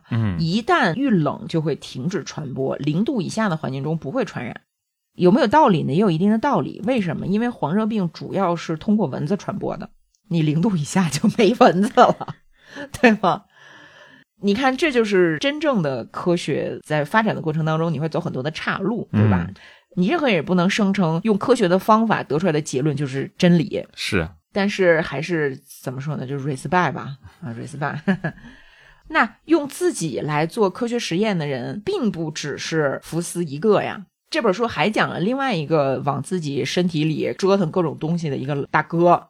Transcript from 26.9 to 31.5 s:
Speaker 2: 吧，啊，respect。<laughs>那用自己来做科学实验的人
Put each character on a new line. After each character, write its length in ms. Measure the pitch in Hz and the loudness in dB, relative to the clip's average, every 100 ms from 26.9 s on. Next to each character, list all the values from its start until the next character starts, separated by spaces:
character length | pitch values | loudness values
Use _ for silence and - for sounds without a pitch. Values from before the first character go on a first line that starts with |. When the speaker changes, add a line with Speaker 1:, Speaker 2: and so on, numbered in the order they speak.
Speaker 2:
吧， 240 | 151 113 143 - - | -2 -10 -14 -18 -16
啊， 120 | 156 117 | -14 -12
respect。 440 | 123 135 143 147 196 185 - - 240 262 | -12 -8 -8 -4 -2 -2 -4 -10 -18 -20
<laughs> 500 | - _ - _ - | -20 _ -20 _ -4
那 280 | 320 226 - - | -2 -2 -4 0
用 220 | 311 277 | 0 0
自 260 | - 349 | -2 -2
己 260 | 233 160 110 | -2 -4 -4
来 260 | 143 147 165 | -2 0 0
做 240 | 233 196 | 0 0
科 180 | - 240 | 0 -4
学 100 | 240 | -4
实 180 | - 170 | -2 -2
验 200 | 220 180 | 0 0
的 100 | |
人 340 | 147 | -2